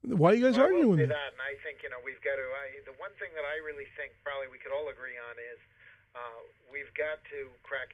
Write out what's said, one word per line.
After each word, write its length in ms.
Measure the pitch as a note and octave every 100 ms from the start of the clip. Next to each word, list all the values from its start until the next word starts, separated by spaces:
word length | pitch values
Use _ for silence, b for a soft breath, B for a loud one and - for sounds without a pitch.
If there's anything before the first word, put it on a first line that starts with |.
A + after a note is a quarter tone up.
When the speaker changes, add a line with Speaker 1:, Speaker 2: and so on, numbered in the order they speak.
| A#3+
Speaker 1:
Why 240 | G#3 D#3+
are 80 | A3
you 60 | B3
guys 80 | A#3+
Speaker 2:
Well, 80 | D4
I 20 |
will 160 | F4+ C#4
Speaker 1:
arguing 40 |
with 80 | E3+
Speaker 2:
say 80 | C3+
Speaker 1:
me? 80 | D3
Speaker 2:
that, 120 | C#3
and 80 | B2+
I 120 | C3 C#3 D#3+
think, 160 | C#3
you 80 | C#3
know, 80 | B2+ B2+
we've 140 | C3
got 160 | C#3+ C#3
to, 80 | B2+
I, 320 | C3+ C#3 C#3 C#3
the 80 | C3
one 80 | F#3+ G3
thing 140 | F#3+
that 80 | D#3+
I 160 | C#3+ D#3 D#3
really 240 | C#3+ C#3 -
think 160 | C#3 _
probably 240 | C#3+ C#3 C3
we 40 | B2+
could 80 | C3+
all 160 | C#3 D3+
agree 320 | B2 B2+ A#2+
on 160 | A#2
is, 240 | A#2 A#2 A#2 _ b b b b
uh, 60 | B2 A#2+ A#2 - _ B2
we've 220 | C#3+ C#3
got 240 | - D3+ D#3 -
to 160 | C#3+ C3+ B2 -
crack 240 | C3+ B2+